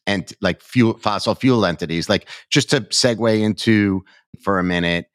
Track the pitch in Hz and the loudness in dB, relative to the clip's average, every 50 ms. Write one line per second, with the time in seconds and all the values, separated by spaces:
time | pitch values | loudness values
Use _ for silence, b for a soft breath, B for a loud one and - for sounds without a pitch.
0 | _ 98 101 95 - - - - 101 92 87 - _ - - 127 117 113 110 - | _ -4 -2 -2 -4 -8 -8 -4 -4 -4 -4 -4 _ -4 0 2 2 2 0 -2
1 | - 107 104 95 - 117 101 - - 131 127 117 98 87 85 - 87 76 82 85 | -4 -4 -4 -2 -2 -4 -2 0 0 2 2 2 2 0 0 -2 -6 -6 -4 -4
2 | 82 - 101 - - B B B B B B 147 127 - 156 131 101 - - - | -2 0 -2 -2 -2 B B B B B B 0 0 0 0 -2 -2 -2 -2 0
3 | - 123 117 101 117 113 110 107 107 107 101 - - 117 110 104 104 98 95 95 | 0 0 0 0 0 0 2 2 2 0 -2 -2 0 2 2 4 4 2 0 -2
4 | - b b b b b - - - 98 98 92 90 90 90 87 87 85 85 85 | -4 b b b b b -20 -8 -4 -2 -2 0 0 0 0 0 0 0 -2 -2
5 | 82 _ _ | -4 _ _